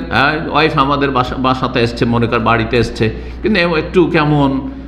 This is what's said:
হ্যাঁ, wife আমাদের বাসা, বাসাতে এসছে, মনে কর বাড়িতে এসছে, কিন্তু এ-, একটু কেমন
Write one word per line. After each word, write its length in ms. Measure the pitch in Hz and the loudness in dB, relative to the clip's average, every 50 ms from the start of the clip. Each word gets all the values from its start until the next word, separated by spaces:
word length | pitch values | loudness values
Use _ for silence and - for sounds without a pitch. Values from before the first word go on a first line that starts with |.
| - - | -4 -2
হ্যাঁ, 400 | 98 117 135 147 156 156 - - | 0 2 2 2 0 -2 -4 -2
wife 280 | - 147 156 156 147 143 | 0 2 2 2 2 2
আমাদের 320 | 135 143 143 135 143 139 | 2 2 2 0 0 0
বাসা, 240 | 131 127 127 - - | 0 0 -2 -2 -2
বাসাতে 460 | 135 127 131 127 - 135 123 - 123 | -2 0 0 0 0 -2 -2 0 0
এসছে, 240 | 117 117 - - 127 | 0 0 0 -2 -2
মনে 220 | 117 117 117 117 | 0 2 0 0
কর 120 | 113 123 117 | 0 0 0
বাড়িতে 380 | 113 113 117 110 110 110 127 | 2 2 2 2 0 0 0
এসছে, 380 | 117 113 - - - 113 110 - - - - - - | 0 0 0 0 -2 -2 -2 -2 -6 -12 -12 -12 -4
কিন্তু 180 | - 208 214 185 | -2 0 2 2
এ-, 140 | 170 175 165 | 2 0 0
একটু 320 | 156 160 160 - 185 165 | -2 -4 0 2 2 2
কেমন 640 | - 170 160 151 147 151 143 139 135 135 131 - - - - - | 4 2 0 2 2 2 2 2 2 0 -2 -6 -8 -12 -12 -14